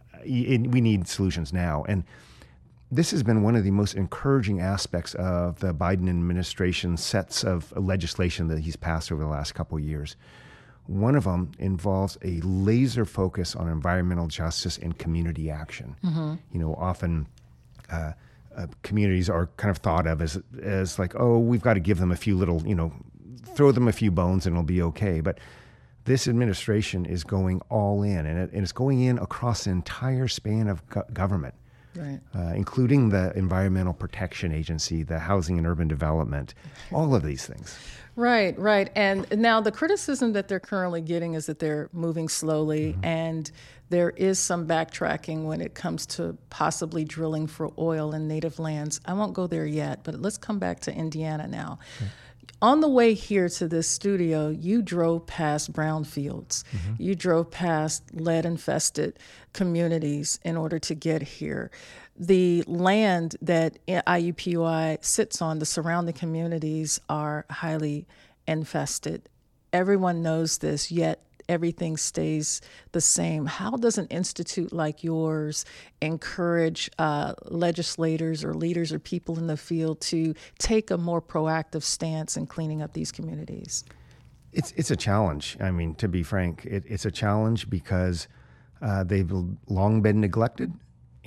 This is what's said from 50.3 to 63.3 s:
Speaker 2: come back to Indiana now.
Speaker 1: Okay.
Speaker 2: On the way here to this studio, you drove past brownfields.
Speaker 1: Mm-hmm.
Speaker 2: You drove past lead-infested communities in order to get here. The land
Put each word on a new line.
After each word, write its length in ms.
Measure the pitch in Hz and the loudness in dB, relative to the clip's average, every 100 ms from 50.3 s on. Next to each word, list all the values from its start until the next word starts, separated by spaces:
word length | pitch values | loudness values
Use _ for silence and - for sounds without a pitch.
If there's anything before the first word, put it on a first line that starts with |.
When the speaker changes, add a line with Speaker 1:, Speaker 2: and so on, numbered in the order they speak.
| - | -4
Speaker 2:
come 200 | - 202 | -4 -2
back 220 | 180 175 | -2 -4
to 120 | - | -6
Indiana 540 | - 160 156 156 156 151 | -4 -4 -4 -4 -4 -6
now. 320 | - - - - - | -8 -10 -12 -14 -10
Speaker 1:
Okay. 100 | 101 - - - - - | -10 -10 -20 -20 -20 2
Speaker 2:
On 180 | 220 302 | 6 6
the 80 | 311 | 6
way 240 | 254 233 | 8 6
here 340 | 214 - 202 175 | 6 2 2 2
to 180 | - 165 | 0 -2
this 180 | 165 165 | 0 0
studio, 640 | - 202 196 170 156 151 | 0 0 2 2 2 0
you 320 | 156 170 233 | -2 0 2
drove 440 | 190 175 165 170 - | 2 2 2 2 -2
past 460 | - 151 151 - | -2 0 0 -2
brownfields. 920 | - 156 156 151 - 143 - - - | -2 0 0 -4 -4 -6 -6 -6 -8
Speaker 1:
Mm-hmm. 300 | - 95 90 113 | -6 -6 -4 -2
Speaker 2:
You 120 | 180 | -2
drove 360 | 180 180 165 165 | 0 2 2 2
past 520 | - 175 156 156 - - | -2 0 0 0 -4 -8
lead-infested 1040 | - 165 165 170 165 - 139 - - 151 - - - - | -6 0 0 0 -2 -2 -2 -2 -2 -4 -6 -18 -20 -10
communities 880 | - 180 170 170 165 151 147 147 - | -2 0 2 2 0 0 -2 -4 -4
in 140 | 175 165 | -4 -2
order 220 | 160 160 | -2 -4
to 140 | - | -4
get 280 | 156 165 160 | -4 -2 -2
here. 480 | 151 - 147 - - - - - - - | -4 -8 -6 -6 -8 -12 -20 -20 -20 -4
The 460 | 175 185 180 170 - | 4 6 6 4 2
land 720 | 175 185 208 214 180 165 | 2 4 4 4 2 0